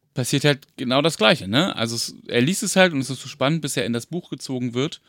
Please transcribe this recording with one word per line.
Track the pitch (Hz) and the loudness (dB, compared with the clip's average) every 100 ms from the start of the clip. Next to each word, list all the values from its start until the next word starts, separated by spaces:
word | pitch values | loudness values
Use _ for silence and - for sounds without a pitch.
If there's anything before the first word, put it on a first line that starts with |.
| _ | _
passiert | - 123 139 | -6 0 2
halt | 147 139 - - | 2 2 -4 -8
genau | 127 135 | 0 2
das | 160 - | 2 2
Gleiche, | 214 147 95 | 2 2 0
ne? | 120 190 | 0 0
Also | - 117 117 | -2 -4 -4
es, | - - - | -6 -10 -2
er | 120 | 2
liest | 131 190 | 2 0
es | 196 190 | 0 4
halt | 185 | 4
und | 139 | 4
es | 127 | -4
ist | 131 | -8
so | 127 | -10
spannend, | - 131 160 | -2 0 0
bis | 147 143 | -2 -2
er | 104 | -2
in | |
das | 117 - | -2 -4
Buch | 170 - | -8 -8
gezogen | 143 - 127 123 | -12 -6 -4 -2
wird. | 120 147 - | -2 -4 -6